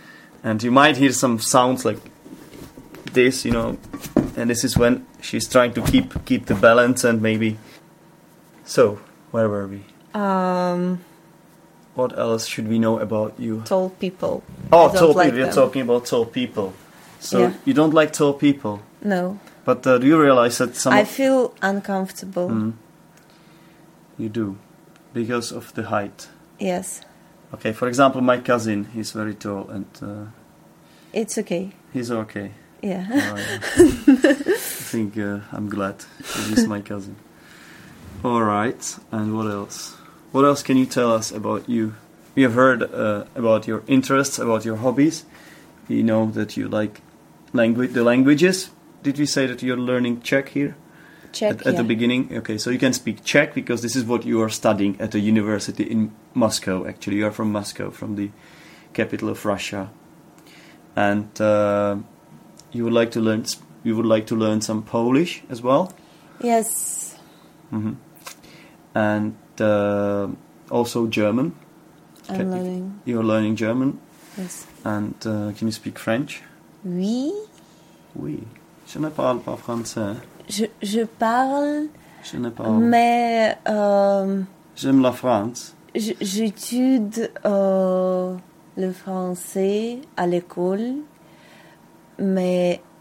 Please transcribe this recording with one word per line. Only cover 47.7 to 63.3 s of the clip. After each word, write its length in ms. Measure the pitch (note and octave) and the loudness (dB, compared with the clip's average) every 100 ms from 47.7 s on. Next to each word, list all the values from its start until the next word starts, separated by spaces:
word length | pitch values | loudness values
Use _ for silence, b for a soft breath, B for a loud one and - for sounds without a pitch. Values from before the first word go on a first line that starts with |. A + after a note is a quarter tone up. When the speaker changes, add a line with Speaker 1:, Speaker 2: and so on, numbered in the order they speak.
| A#2 B2+ | 2 0
Speaker 1:
the 100 | B2 | 2
languages. 680 | A#2+ B2 C3 D3 F3+ F#3 - - - - | 2 4 6 6 4 2 -6 -16 -20 -8
Did 140 | C#3 C#3 | -4 -2
we 80 | C#3+ | -2
say 200 | C#3 B2+ | 0 -2
that 160 | B2 | -2
you're 160 | B2+ B2 | -4 -2
learning 420 | B2 B2 B2 A#2+ | 0 0 -2 -4
Czech 260 | - C#3 C#3 | -2 -2 0
here? 240 | C#3 C#3+ - - B B B B | -4 -4 -6 -20 B B B B
Speaker 2:
Czech, 180 | - G#3+ | -4 -4
Speaker 1:
At, 160 | - C3 | -2 0
at 80 | A#2+ | 0
the 60 | |
Speaker 2:
yeah. 60 | A2+ | 0
Speaker 1:
beginning? 420 | A2+ A#2+ B2+ - A#2+ | 2 2 0 -2 -6
Okay, 200 | A2 G#2+ | -6 -4
so 100 | B2 | -2
you 80 | B2+ | 0
can 140 | C3 | 0
speak 300 | B2 A2+ G2+ | 0 -4 -6
Czech 300 | - D3 D3+ | 0 0 0
because 260 | C3 - A#2 | -2 -4 -4
this 140 | A#2 C3 | -2 -2
is 80 | |
what 220 | A#2 A#2 A#2+ | -2 -2 0
you 160 | A2+ | 0
are 80 | A2 | 0
studying 500 | - A#2 G2+ G2+ F#2+ | 0 0 2 0 -2
at 120 | A2 | -4
the 80 | G#2 | 0
university 640 | G#2 A2 G#2 G2+ - - | 2 2 2 -2 -4 -6
in 260 | - A2+ G#2+ - - | -2 0 -2 -6 -8
Moscow. 500 | B2+ A2 - - F#2 - | 0 0 0 -4 -4 -6
Actually, 300 | - - G2+ | -10 -4 -2
you 80 | G#2+ | -2
are 60 | |
from 180 | G#2+ A2 | -2 -4
Moscow, 380 | G#2 G2+ - G2+ | -4 -6 -10 -10
from 260 | - G#2+ G2+ | -10 -8 -6
the 140 | G2+ - B B B B B | -8 -10 B B B B B
capital 360 | - A2 A2 A2 | -4 -4 -4 -6
of 140 | G#2 G#2+ | -4 -4
Russia, 420 | F#2+ - G2+ F#2+ - - - - - - B B B - - | -4 -4 -8 -10 -14 -20 -20 -20 -20 -20 B B B -6 0
and, 440 | G2+ G#2 G#2 - | 2 0 -4 -2
uh, 560 | G#2+ G#2 G#2 G#2 G#2 G2+ - - - - - - - | 2 2 2 2 0 -4 -8 -20 -20 -20 -20 -20 -12
you 120 | A#2+ | -4
would 80 | A#2 | 2
like 180 | A#2 A#2 | 4 2
to 80 | A#2 | 2
learn 220 | A2 | 0